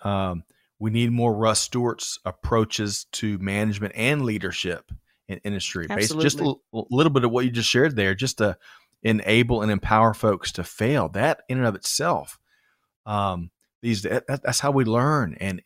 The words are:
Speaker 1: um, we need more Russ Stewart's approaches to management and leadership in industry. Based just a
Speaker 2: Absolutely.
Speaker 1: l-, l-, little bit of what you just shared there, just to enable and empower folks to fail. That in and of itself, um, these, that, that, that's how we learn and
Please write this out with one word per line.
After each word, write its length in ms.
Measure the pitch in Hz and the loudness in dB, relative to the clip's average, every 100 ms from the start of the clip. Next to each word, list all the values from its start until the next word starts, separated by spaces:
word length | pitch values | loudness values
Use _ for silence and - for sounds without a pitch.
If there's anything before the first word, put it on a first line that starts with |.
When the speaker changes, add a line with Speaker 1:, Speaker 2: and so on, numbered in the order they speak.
Speaker 1:
um, 420 | 101 98 95 87 - _ _ - | -4 -2 -2 -6 -10 _ _ -8
we 120 | 110 | -2
need 200 | 117 120 | 0 0
more 220 | 120 120 | 2 2
Russ 260 | 107 110 107 | 2 2 2
Stewart's 580 | - 123 120 - - - | 0 -2 -2 -4 -8 -8
approaches 800 | 92 - - 113 107 - 104 101 - | -10 -8 0 0 2 -2 -4 -6 -8
to 240 | - 107 101 | -6 -4 -4
management 540 | 95 101 107 101 104 - | -4 -2 -2 -2 -6 -2
and 260 | 117 147 | 0 0
leadership 640 | 123 104 92 - 92 82 - - _ _ - | -2 -2 -4 -6 -6 -6 -10 -18 _ _ -14
in 100 | 95 | -10
industry. 420 | 104 101 - 95 80 | -6 -6 -6 -6 -4
Based 300 | - 110 156 | -2 0 2
just 220 | 156 143 | 0 2
a 40 | |
Speaker 2:
Absolutely. 20 | 151 | -2
Speaker 1:
l-, 160 | 131 _ | -4 _
l-, 140 | 113 104 | -10 -2
little 220 | 123 160 | 2 4
bit 120 | 135 | 4
of 60 | 120 | 2
what 140 | 120 | 2
you 60 | 127 | 0
just 180 | 117 110 | 0 2
shared 280 | 123 156 120 | 4 4 2
there, 180 | 98 | 0
just 240 | 95 127 - | 0 -2 0
to 180 | 104 90 - - _ _ | 0 -2 -12 -20 _ _
enable 580 | 110 110 98 110 123 120 | 0 0 4 4 4 2
and 100 | 107 | 0
empower 440 | 101 - 110 113 | 0 2 4 4
folks 380 | 104 110 95 - | 4 0 0 -2
to 120 | - | -8
fail. 460 | 87 - 110 147 82 | -8 -2 0 0 0
That 320 | 95 139 151 - | 0 0 -2 -4
in 80 | 127 | -2
and 80 | 120 | 0
of 80 | |
itself, 640 | 95 - - 160 120 71 - _ _ _ _ _ _ | -2 -4 -2 -2 -2 -6 -18 _ _ _ _ _ _
um, 460 | - 104 101 90 85 _ _ _ | -6 -2 -2 -2 -8 _ _ _
these, 200 | 120 107 | -2 0
that, 240 | 98 117 - | 0 -2 -2
that, 140 | 135 | -4
that's 180 | 127 120 | -2 -2
how 100 | 143 | 2
we 140 | 139 | 2
learn 520 | 113 117 135 151 98 - | 2 2 2 0 -2 -4
and 200 | 95 90 | -6 -6